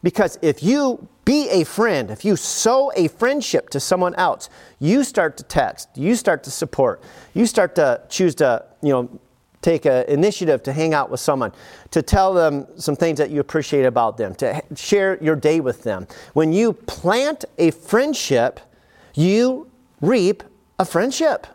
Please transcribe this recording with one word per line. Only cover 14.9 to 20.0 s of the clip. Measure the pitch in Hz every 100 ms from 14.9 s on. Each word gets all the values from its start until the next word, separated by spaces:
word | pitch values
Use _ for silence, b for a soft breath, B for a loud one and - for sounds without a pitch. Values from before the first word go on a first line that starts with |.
| 202 190 185
your | 151 156
day | 151 165
with | 131 120
them. | 117 95 95 B B
When | 151 160
you | 180 233
plant | 196 - - 175 226 285 311 - -
a | 170
friendship, | - - 220 285 277 - 127 120 - - b b b b -
you | 170 208 247 262 330 _ _
reap | _